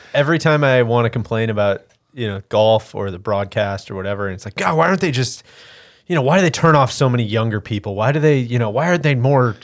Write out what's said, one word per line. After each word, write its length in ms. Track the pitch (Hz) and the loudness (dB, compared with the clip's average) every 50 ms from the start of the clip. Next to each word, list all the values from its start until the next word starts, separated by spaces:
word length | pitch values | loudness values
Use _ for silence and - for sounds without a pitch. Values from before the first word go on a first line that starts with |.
| - - - | -14 -6 -2
Every 260 | 139 143 139 170 165 | 0 0 2 0 0
time 240 | - 160 151 151 147 | 2 2 2 2 2
I 200 | 135 131 127 123 | 4 4 4 2
wanna 260 | 117 117 120 117 113 | 2 2 2 0 0
complain 400 | - 127 104 - 113 110 113 113 | -2 -4 -6 -4 -4 -2 -2 -2
about, 320 | 110 104 104 101 98 98 - _ _ _ _ _ - | 0 0 2 0 0 -2 -4 _ _ _ _ _ -12
you 120 | 139 117 107 | -8 -6 -6
know, 140 | 98 95 95 - | -6 -8 -8 -2
golf 480 | - 104 107 - 110 107 - - - | 2 2 4 4 4 2 0 -4 -10
or 160 | 101 101 98 | -8 -8 -6
the 80 | 95 87 | -8 -8
broadcast 720 | 98 110 104 98 101 98 - 113 104 98 98 95 - - | -6 -4 -2 -2 -2 -4 -2 -2 -2 -2 -4 -8 -10 -10
or 40 | 101 | -10
whatever, 320 | 95 95 98 101 101 101 98 | -8 -6 -6 -6 -6 -6 -6
and 80 | 92 | -8
it's 100 | 87 - | -8 -12
like, 100 | 104 - | -12 -8
"God, 220 | - 196 180 170 156 | -6 -4 -2 0 2
why 100 | 160 175 | 2 2
aren't 140 | 190 190 | 0 0
they 100 | - 170 | 0 -2
just, 320 | 131 123 131 117 - - - _ - - - - - - - - _ _ _ - | -2 -2 -2 -4 -6 -10 -16 _ -20 -20 -20 -20 -20 -20 -20 -20 _ _ _ -4
you 80 | 175 | -2
know, 60 | 160 | 0
why 160 | 127 135 160 190 | 2 2 2 2
do 40 | 190 | 2
they 60 | 170 | 2
turn 260 | - - - 170 156 | 0 2 2 4 4
off 140 | 147 135 107 - | 4 4 2 0
so 160 | - 143 131 | 0 0 0
many 140 | 123 120 117 | 2 0 -2
younger 360 | 104 107 113 110 117 107 107 | 0 0 0 0 0 -2 -4
people? 340 | 101 - 110 101 98 101 98 | -4 -4 -6 -6 -6 -6 -4
Why 180 | 98 107 123 143 | -2 0 0 0
do 60 | 156 | 2
they, 160 | 147 156 147 135 | 2 2 2 2
you 220 | 123 117 120 120 | 0 0 -2 -2
know, 100 | 117 107 | -2 0
why 180 | 104 123 156 175 | 0 -2 0 0
aren't 160 | 180 170 135 | 0 0 0
they 120 | 151 143 | 0 0
more 420 | 123 117 135 143 135 127 120 104 - | 2 2 2 2 2 2 2 -2 -4